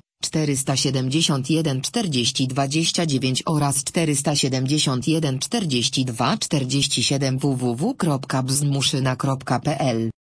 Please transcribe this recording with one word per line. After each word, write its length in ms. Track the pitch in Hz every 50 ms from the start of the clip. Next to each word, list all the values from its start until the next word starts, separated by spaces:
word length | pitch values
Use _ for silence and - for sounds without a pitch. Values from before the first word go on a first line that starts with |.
| - _ _ _ -
czterysta 520 | - - 156 156 147 139 131 - - 139
siedemdziesiąt 760 | 131 - 139 131 135 127 131 135 160 170 - 151 135 135 -
jeden, 320 | 160 160 160 147 131 135
czterdzieści 680 | 135 - - 240 220 175 139 123 120 - - - 135
dwadzieścia 580 | 127 131 139 139 135 143 160 165 160 - - 175
dziewięć 380 | 156 139 123 123 131 127 120 -
oraz 380 | - 160 151 143 139 135 - -
czterysta 520 | - - 175 165 151 143 131 135 165 147
siedemdziesiąt 720 | - - 131 131 131 135 131 151 151 - 147 131 123 117
jeden, 320 | 160 156 160 160 143 131 131
czterdzieści 640 | - - - 240 196 156 131 120 113 - - - 127
dwa, 320 | 127 113 113 120 131 220
czterdzieści 680 | - - - - - 131 127 135 139 135 - - 131 117
siedem, 340 | - 147 139 139 131 131
W 180 | 131 147 143 135
W 200 | 123 127 123 117
W 200 | 120 165 247 277
kropka 480 | - 190 160 143 131 135 - - 131 131
bzmuszyna 720 | 127 135 139 147 143 139 139 135 - - 135 131 131 127
kropka 440 | - - 135 135 131 - - 127 120
P 200 | - 143 156 -
L. 300 | 147 131 117 113 113 113 - _ _ _